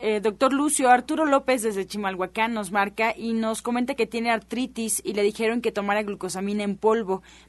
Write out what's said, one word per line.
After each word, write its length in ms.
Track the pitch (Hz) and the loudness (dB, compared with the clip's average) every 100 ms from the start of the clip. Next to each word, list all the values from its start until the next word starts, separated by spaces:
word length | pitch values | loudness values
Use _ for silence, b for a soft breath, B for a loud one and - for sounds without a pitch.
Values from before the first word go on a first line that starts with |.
eh, 180 | 214 214 | -2 0
doctor 340 | 214 202 269 | 0 2 2
Lucio, 380 | 277 302 311 254 | 2 0 4 6
Arturo 340 | 247 254 311 | 6 4 0
López 380 | 311 277 269 254 | 4 2 2 0
desde 240 | 220 196 185 | 0 -4 -4
Chimalhuacán 640 | 208 196 185 180 214 226 | -4 -4 -4 -4 -2 -2
nos 200 | 226 185 | -2 -2
marca 420 | 202 196 202 226 - | 0 0 0 -2 -2
y 160 | 226 | -4
nos 300 | 226 220 220 | -2 -2 -4
comenta 320 | 240 240 247 | -2 -2 -2
que 140 | 277 220 | -2 -2
tiene 240 | 233 233 | -2 0
artritis 680 | 226 - 226 254 - 220 - | -2 -2 -6 -6 -4 -4 -4
y 80 | 185 | -4
le 100 | 202 | 0
dijeron 380 | 208 208 226 240 | 0 2 0 0
que 100 | 226 | -2
tomara 320 | 214 202 208 | -2 0 0
glucosamina 640 | 208 202 185 185 196 208 | -2 -6 -6 -4 -4 -2
en 120 | 202 196 | -2 0
polvo. 460 | 214 226 190 190 - b | 2 2 0 -4 -6 b